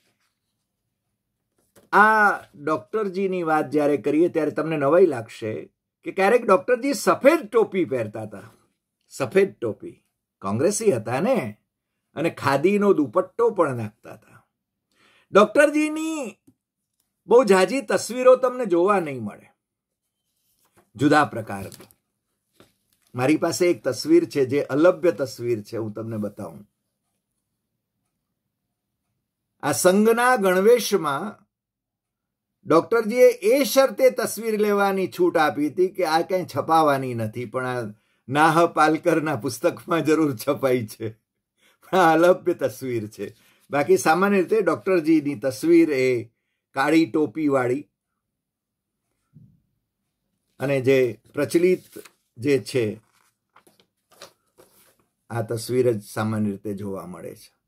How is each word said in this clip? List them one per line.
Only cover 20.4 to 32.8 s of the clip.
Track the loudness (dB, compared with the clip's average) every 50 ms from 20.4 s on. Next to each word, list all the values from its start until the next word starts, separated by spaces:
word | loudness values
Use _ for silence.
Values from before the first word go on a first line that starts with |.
| _ _ _ _ _ _ _ _ _ _ -8
જુદા | -2 0 2 4 4 2
પ્રકારની. | 0 -2 -10 -10 -10 -12 -12 -12 -14 -16 -20 -20 _ _ _ _ _ _ _ _ _ _ _ _ _ _ _ _ _ _ _ _ _ _ _ _ _ -6
મારી | -2 0 0 0 2
પાસે | 0 -2 0 0 2 0
એક | 0 0 -2
તસવીર | -6 -6 -4 0 4 4 4 4
છે, | 2 -2 -2 -2
જે | 0 0 -2 -2
અલભ્ય | -2 0 4 4 4 4 4 0 -2
તસવીર | 0 -2 -4 -8 -8 -8 -6 -6 -6 -6
છે, | -6 -10 -10 -10
હું | -8 -8 -10
તમને | -10 -10 -10 -8 -8
બતાવું. | -8 -8 -10 -10 -14 -14 -14 -18 -20 _ _ _ _ _ _ _ _ _ _ _ _ _ _ _ _ _ _ _ _ _ _ _ _ _ _ _ _ _ _ _ _ _ _ _ _ _ _ _ _ _ _ _ _ _ _ _ _ _ _ _ _ _ _ _ _ _ _ -10 -6
આ | -4
સંઘના | -2 2 2 2 4 4 4 2 2 2 2 2 2
ગણવેશમાં | 2 2 2 2 2 4 4 4 4 2 0 -2 -2 -2 -2 -4 -4 -6 -10 -14 _ _ _ _ _ _ _ _ _ _ _ _ _ _ _ _ _ _ _ _ _ _ _ _ _ -2
ડોક્ટરજીએ | 2 2 2